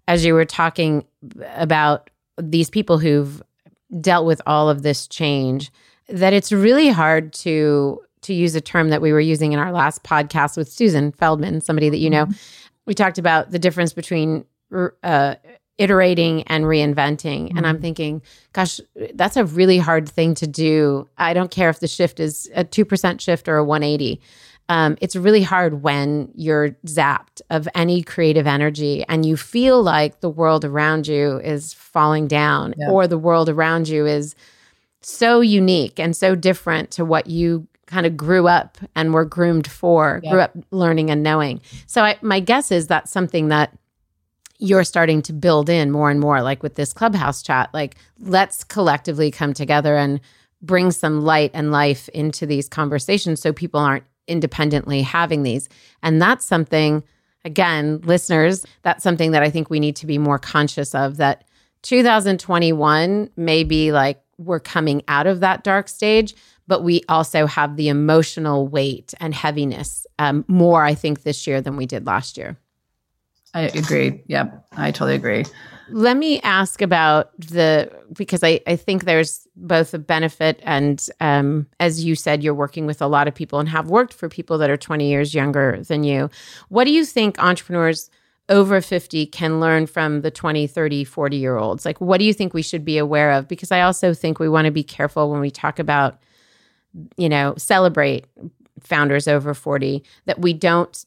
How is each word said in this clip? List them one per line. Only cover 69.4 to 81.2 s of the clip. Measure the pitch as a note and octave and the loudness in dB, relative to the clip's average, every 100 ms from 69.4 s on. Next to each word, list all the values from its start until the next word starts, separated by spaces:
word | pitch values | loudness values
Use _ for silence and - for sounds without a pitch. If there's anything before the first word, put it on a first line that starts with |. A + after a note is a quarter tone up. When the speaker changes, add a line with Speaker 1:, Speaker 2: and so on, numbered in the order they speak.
| D#3 D3 C#3+ - C#3+ - - - | -4 -2 -4 -6 -10 -12 -12 -4
Speaker 1:
um, | D3 D3 - | -2 0 2
more, | F3+ E3+ E3 | 4 6 6
I | D3 | 4
think, | D3+ D#3 C#3+ | 0 -4 -4
this | D#3 C3+ D#3+ | -6 -6 -4
year | C3+ | -4
than | C3+ C#3 | -4 -8
we | B2+ | -8
did | A2 - | -8 -4
last | F#2 - - | -4 -4 -12
year. | - D3+ _ _ _ _ _ _ _ _ _ | -14 -16 _ _ _ _ _ _ _ _ _
Speaker 2:
I | E3+ | -6
agree. | D#3+ D#3 D#3 C#3+ C3+ C3+ - | -4 -4 -2 0 0 -4 -4
Yep. | C#3 C3+ - _ D#3 | -4 -4 -8 _ -6
I | D3 | -6
totally | D3 C#3 | -2 -2
agree. | C#3 A#2+ A2 D3+ - - - - | -2 -2 -4 -6 -12 -20 -20 -10
Speaker 1:
Let | A3 A#3+ C4 | 0 0 2
me | D#4 C#4+ | 0 -2
ask | G#3 F#3+ F#3+ - | 0 0 -2 -2
about | F#3+ E3+ D#3 D3+ - - | 0 2 4 2 0 -10
the, | D#3+ E3+ D#3+ D#3 - - - | -6 0 2 2 0 -10 -18
because | E3 G3 F#3 | -12 -4 0
I, | E3 E3 - | 2 2 0
I | E3+ | -4
think | - F#3+ | -2 -2
there's | F3+ D#3+ D#3+ - _ F3+ | 2 2 0 -6 _ -16
both | F3+ E3 D#3+ | 0 0 0
a | D#3+ | -4
benefit | D3+ D#3+ D#3+ - D#3+ - | -4 -2 -2 0 -2 -2
and, | - C#3 C#3+ C#3 - - | -4 0 0 -2 -8 -4